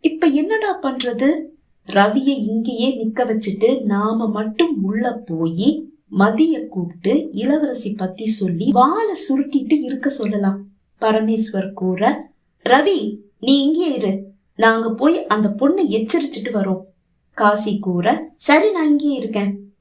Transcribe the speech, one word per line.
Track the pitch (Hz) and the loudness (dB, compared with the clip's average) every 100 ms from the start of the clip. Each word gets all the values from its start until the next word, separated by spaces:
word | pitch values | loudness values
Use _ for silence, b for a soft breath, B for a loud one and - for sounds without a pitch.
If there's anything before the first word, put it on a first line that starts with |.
"இப்ப | 320 320 330 | -2 2 2
என்னடா | 277 339 440 415 - | 2 0 0 -2 -2
பண்றது?" | 269 247 247 208 269 320 - _ _ _ - | -4 -4 -6 0 0 0 -4 _ _ _ -2
ரவியை | 196 202 220 269 269 | 2 2 2 0 -2
இங்கேயே | 214 220 226 226 262 240 | -2 -2 -2 -2 -2 0
நிக்க | 220 233 247 | -4 -2 -2
வச்சுட்டு | 220 208 190 226 269 | -2 -2 0 2 2
நாம | 208 202 214 220 226 | 0 0 0 0 -2
மட்டும் | 208 220 - 339 240 | -2 -4 0 0 0
உள்ள | 190 220 247 - - | -2 0 -2 -4 -8
போயி | 160 165 170 240 311 - _ _ | -4 -2 2 0 0 -8 _ _
மதிய | 202 208 220 320 311 - | 2 2 4 2 0 -4
கூப்பிட்டு | 190 170 - 190 285 - | -6 -8 -6 0 0 -2
இளவரசி | 190 262 294 285 233 208 | -4 0 0 0 -4 -8
பத்தி | - 185 - 220 | -6 -6 -4 -4
சொல்லி | 220 185 170 240 | -2 -2 -2 2
வாளை | 247 269 392 427 349 | 4 4 2 -2 -4
சுருட்டிட்டு | - 269 269 285 214 302 | -2 -2 0 -2 0 0
இருக்க | 247 277 285 | 0 -4 -4
சொல்லலாம், | 262 208 208 196 202 - _ _ _ | -4 -4 0 -2 -2 -10 _ _ _
பரமேஸ்வர் | 220 220 220 220 220 196 190 | 0 2 2 0 -2 -2 -4
கூற, | - 185 180 226 302 - _ _ _ - | -4 -2 2 2 0 -8 _ _ _ 4
"ரவி, | 262 302 370 208 - - _ | 4 4 2 -2 -8 -16 _
நீ | 247 277 | 2 4
இங்கே | 277 320 349 | 4 2 0
இரு, | 247 196 196 - _ _ - | 0 -2 -2 -8 _ _ 2
நாங்க | 226 226 226 | 2 4 -2
போய் | - 285 339 - | 0 2 2 0
அந்த | 214 208 | 0 0
பொண்ணை | 208 277 381 302 | 2 2 2 0
எச்சரிச்சுட்டு | 214 220 330 285 - 240 | 0 0 0 0 -6 -4
வரோம்," | 208 190 185 - _ _ _ _ - | -2 -2 -4 -6 _ _ _ _ 0
காசி | 208 208 214 202 | 2 2 0 -2
கூற, | 190 175 190 320 - _ | -2 0 0 0 -4 _
"சரி, | - 302 427 | 4 4 4
நான் | 370 302 | 2 2
இங்கே | 294 294 | 2 2
இருக்கேன்" | 262 220 214 202 202 - _ | -2 -4 -2 -2 -4 -12 _